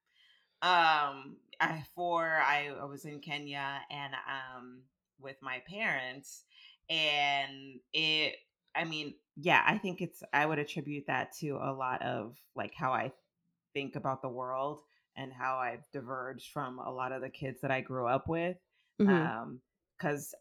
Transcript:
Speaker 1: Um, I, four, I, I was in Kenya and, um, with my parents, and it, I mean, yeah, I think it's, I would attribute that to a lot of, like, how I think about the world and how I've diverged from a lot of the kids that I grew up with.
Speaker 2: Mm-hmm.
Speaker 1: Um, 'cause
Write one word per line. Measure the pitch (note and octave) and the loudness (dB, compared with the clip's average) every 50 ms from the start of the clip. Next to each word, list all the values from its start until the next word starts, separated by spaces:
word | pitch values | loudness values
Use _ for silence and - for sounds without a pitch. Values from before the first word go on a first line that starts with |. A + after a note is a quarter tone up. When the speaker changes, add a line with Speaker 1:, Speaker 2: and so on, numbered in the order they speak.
| _ _ _ _ _ _ _ _ _ _ _ - - | _ _ _ _ _ _ _ _ _ _ _ 0 4
Speaker 1:
Um, | F3+ F3+ E3+ E3 D#3+ D#3 D3+ D3 C#3 C#3 C3+ C3+ C#3+ - - _ _ - - | 6 8 8 8 8 8 6 4 2 0 -4 -10 -14 -16 -18 _ _ -2 0
I, | E3 E3+ E3 D#3+ C#3+ - - | 0 0 0 -2 -6 -10 -6
four, | - F3+ F3 E3+ E3+ E3 | -4 0 2 2 2 2
I, | E3 D#3+ D#3 C#3+ C3+ D3 D3 C#3+ C#3+ C#3 - | 4 4 4 4 6 4 4 2 0 -6 -6
I | C#3 | -8
was | C#3+ C#3 C#3 - | -8 -10 -10 -10
in | D#3 D3 D3 | -10 -12 -10
Kenya | C#3+ D#3+ C#3+ D3 D3 C#3+ C#3+ C#3+ C#3 C#3 C#3 C#3 - - | -8 -6 -6 -6 -6 -6 -6 -4 -4 -4 -4 -6 -8 -10
and, | - C#3+ C#3+ C#3 C3 | -10 -8 -8 -8 -8
um, | B2+ - - C3+ C3+ C3 C3 B2+ B2+ B2 B2+ B2 B2+ C3 C3+ _ _ _ _ _ _ | -8 -8 -6 -8 -8 -8 -10 -12 -14 -14 -16 -18 -18 -20 _ _ _ _ _ _ _
with | C3+ C3+ C3+ - C3+ | -14 -14 -12 -10 -8
my | C3+ B2+ B2+ - - | -6 -6 -6 -8 -10
parents, | F#3 G3+ A3+ G3+ D#3 C3+ B2+ B2+ B2+ C#3 C#3+ - - - - _ _ - - - - _ _ - | -6 -2 0 0 0 0 -2 -4 -8 -10 -12 -16 -18 -20 -20 _ _ -20 -20 -20 -20 _ _ -2
and | E3 D#3+ D#3 D3+ D3 D3 C#3+ C#3+ C#3+ C#3 C#3 C3+ C#3 C3+ C3+ C3+ C3 C3 _ _ - | 0 2 4 4 4 4 4 4 4 2 0 -2 -6 -12 -16 -16 -18 -18 _ _ 0
it, | D3+ D#3+ D#3 D#3 D#3 D3+ C3+ - - _ _ _ _ _ _ - | 2 2 4 4 4 4 2 0 -4 _ _ _ _ _ _ -2
I | D#3 E3+ | -2 -2
mean, | E3 D#3+ D3+ D3+ D3 - - _ _ - | -2 -2 -4 -6 -8 -10 -12 _ _ -12
yeah, | - C#3+ F3 D#3 A#2 - | -2 4 8 8 8 8
I | C#3 E3+ G#3+ | 8 4 2
think | - F#3+ F3 - | 0 -4 -4 -4
it's, | F#3 E3+ - - - - - | -6 -8 -8 -10 -10 0 2
I | C#3+ D3+ | 2 4
would | D#3 D#3+ D3 | 4 2 0
attribute | D3 D3 - D#3+ C#3 C#3+ D3 C#3+ C#3 | 0 -2 -4 -8 -6 -6 -6 -8 -4
that | - C#3 C3 C#3 - - - | -2 0 0 0 -2 -6 -8
to | D#3+ D3 C3+ | -6 -4 -4
a | - - C#3 C3+ | -4 -2 -4 -4
lot | C3 C3 B2+ B2+ - - | -2 -2 -2 -2 -2 -2
of, | B2+ B2+ B2 G#2 A2+ C3 - - _ - | -2 -2 -4 -4 -6 -10 -16 -20 _ -8
like, | B2+ G#2 G#2 - | -8 -8 -8 -6
how | - D#3+ C3 C3 | -2 -2 0 0
I | A2+ A2 - - _ _ _ _ _ _ _ _ _ _ _ - | 0 -2 -2 -6 _ _ _ _ _ _ _ _ _ _ _ -6
think | C#3+ C#3 C3+ - | -6 -6 -4 -6
about | C#3+ - C#3 C3 C3 - | -4 -2 -2 -2 -2 -4
the | C3 | -6
world | A#2+ B2+ B2+ B2+ C3 C3 C3+ D3 D3+ D3+ - _ _ _ _ _ - | -6 -4 -4 -4 -2 -2 -2 -2 -4 -6 -12 _ _ _ _ _ -12
and | - C3+ C3 C3+ | -10 -10 -10 -8
how | B2+ B2+ B2+ C3 C3 | -4 -2 -2 0 0
I've | B2+ A#2+ A#2 A#2 - _ - | 0 -2 -4 -6 -10 _ -10
diverged | C#3+ B2 A#2+ C3+ C3 B2 C3 C3 B2 - - - | -8 -6 -6 -6 -6 -6 -6 -8 -10 -12 -8 -6
from | D3+ C#3+ B2+ B2+ B2+ | -4 -4 -4 -6 -6
a | - - | -6 -6
lot | C3 B2+ C3 B2+ C3 | -4 -2 -2 -2 -2
of | C3 | -4
the | B2 C3+ | -6 -8
kids | - - D3 C3 B2+ - | -8 -6 -6 -6 -6 -4
that | - C3+ | 0 0
I | C3+ C3 B2 | 0 0 0
grew | - C3 B2+ B2 A#2+ | -2 -2 0 2 4
up | B2+ C3+ - - | 4 2 2 2
with. | E3 E3 E3+ F3 F3+ F3+ _ _ _ _ _ _ _ - | -2 0 0 -2 -2 -6 _ _ _ _ _ _ _ 4
Speaker 2:
Mm-hmm. | G#3 G3 F#3+ | 6 8 8
Speaker 1:
Um, | E3+ D#3 B2+ A2+ A2+ A#2 B2 - B2+ _ _ _ _ _ _ _ - | 6 6 2 -2 -4 -6 -8 -10 -14 _ _ _ _ _ _ _ -4
'cause | - D#3+ D3 C#3+ - - - - | -2 0 0 0 -2 -8 -8 0